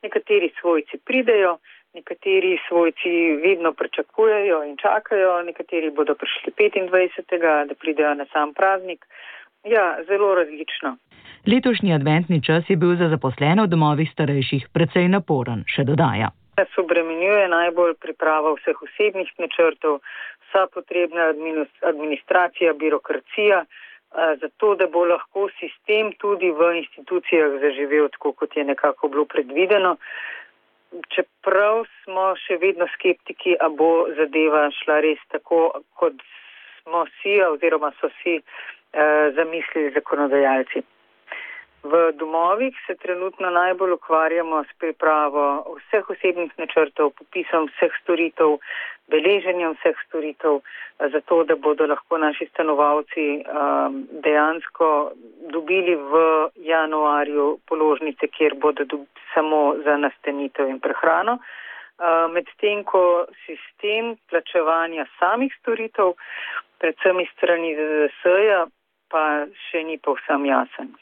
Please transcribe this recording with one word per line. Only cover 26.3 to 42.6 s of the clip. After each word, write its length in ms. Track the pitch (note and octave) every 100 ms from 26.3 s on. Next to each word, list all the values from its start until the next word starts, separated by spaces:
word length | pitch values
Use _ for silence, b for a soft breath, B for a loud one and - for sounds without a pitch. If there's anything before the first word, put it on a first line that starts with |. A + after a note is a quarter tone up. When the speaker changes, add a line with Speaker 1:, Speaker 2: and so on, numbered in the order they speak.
| G3+ F3+
Speaker 1:
v 220 | D#3 E3+ E3+
institucijah 800 | D3+ - C#3 F3+ - E3 D3+ C#3
zaživel 480 | D3 C3+ C#3+ D3+ D3
tako, 240 | - D3
kot 240 | C3 D3+ -
je 80 |
nekako 440 | C#3+ C3 D3+ C3+ D3
bilo 160 | C#3
predvideno. 720 | D3 - B2+ C#3+ F#3 G3+ F#3 E3 B B B B B _ _ _ _ F4 -
Čeprav 720 | - - _ - F#3+ G#3 A3 A3 -
smo 320 | - F#3+ F#3+ F3+
še 160 | - F3+
vedno 320 | F#3 E3+ F3 -
skeptiki, 560 | F#3+ F3 - - F#3+ F3
a 80 | D#3+
bo 400 | D3 D#3+ E3 - D3+
zadeva 540 | D#3 D#3 D#3 D3+ D3
šla 280 | C#3+ - D3+
res 160 | D#3 D3+ -
tako, 560 | F3 - E3 D#3+ - _
kot 220 | - E3 - B B B B B B
smo 240 | - E3+ D3+ -
si 160 | G#3 G3+
oziroma 480 | F3+ D3 E3+ D#3 D3 -
so 80 | D3+ -
si, 180 | F3+ E3
eh, 920 | - - - - _ D#3 D3+ D3+ D3+ C3+
zamislili 560 | D#3+ E3 D3+ E3 D3
zakonodajalci. 920 | C3+ - C#3+ C#3+ C#3 C#3 C3 C3 - - _ _ _ _ B B B B _
V 300 | C#3+ E3 E3 D3
domovih 560 | D#3 E3 E3+ G#3